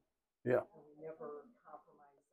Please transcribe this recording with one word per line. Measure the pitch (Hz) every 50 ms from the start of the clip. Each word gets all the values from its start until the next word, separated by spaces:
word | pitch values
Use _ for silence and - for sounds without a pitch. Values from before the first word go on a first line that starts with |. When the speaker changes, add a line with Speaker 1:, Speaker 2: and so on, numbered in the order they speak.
| _ _ _ _ _ _ _ _ _
Speaker 1:
Yeah. | 123 127 107 - -
Speaker 2:
And | - - -
we | - - -
never | 160 - - - 160 147 147 147 - - - - _
compromise | - - - - - - - - - - - _ _